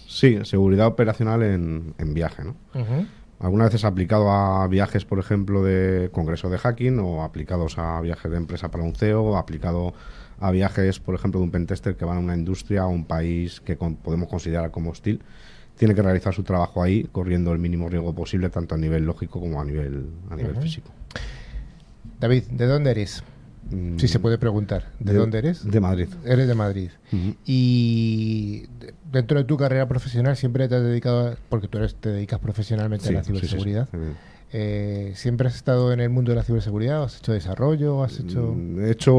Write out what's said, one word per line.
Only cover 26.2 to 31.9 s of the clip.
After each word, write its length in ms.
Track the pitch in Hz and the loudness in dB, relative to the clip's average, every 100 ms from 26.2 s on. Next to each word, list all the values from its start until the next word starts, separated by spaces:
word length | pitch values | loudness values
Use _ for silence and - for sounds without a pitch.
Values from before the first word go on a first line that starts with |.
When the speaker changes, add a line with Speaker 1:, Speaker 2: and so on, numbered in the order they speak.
Speaker 2:
Eres 220 | 117 127 131 | 2 4 4
de 60 | |
Madrid. 360 | 113 104 98 90 - - | 2 2 -2 -6 -10 -4
Speaker 1:
Ujú. 220 | 101 92 - - | -2 -2 -4 0
Speaker 2:
Y 1200 | 131 123 123 117 113 113 110 110 110 104 107 - - | 2 4 4 4 2 2 0 0 -2 -4 -8 -12 -18
de-, 160 | - - 160 | -18 -18 -2
dentro 280 | 131 113 147 | -2 2 2
de 60 | |
tu 120 | 127 147 | 2 0
carrera 320 | 139 131 127 | 2 2 0
profesional 480 | 127 127 117 131 139 | -2 -2 0 0 2
siempre 320 | 127 127 131 | 0 0 2
te 60 | |
has 80 | 123 | 2
dedicado 460 | 120 120 123 120 120 | 2 2 2 0 0
a, 60 | - - | -4 -4
porque 180 | 117 98 | -4 -4
tú 100 | 104 | -2
eres, 160 | 110 | -4